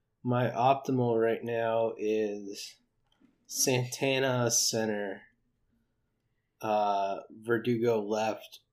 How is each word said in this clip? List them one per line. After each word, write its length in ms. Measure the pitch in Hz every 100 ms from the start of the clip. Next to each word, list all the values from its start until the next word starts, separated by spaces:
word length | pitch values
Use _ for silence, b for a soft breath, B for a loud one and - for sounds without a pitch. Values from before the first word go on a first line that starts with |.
| _ _
my 240 | 123 123 123
optimal 720 | - 127 135 - 131 120 113
right 220 | 113 110
now 480 | 117 117 113 113 113 -
is 760 | 107 110 107 104 101 98 - - _ _ _ _ _ _ _
Santana 1040 | - - 127 123 - 139 135 135 123 120
center, 680 | - - 113 110 104 101 - - _ _ _ _ _ _ _ _ _ _ _ _ _
uh, 560 | 110 104 104 101 98 98 -
Verdugo 680 | 113 110 117 123 113 120 113
left, 600 | 104 107 110 101 - - _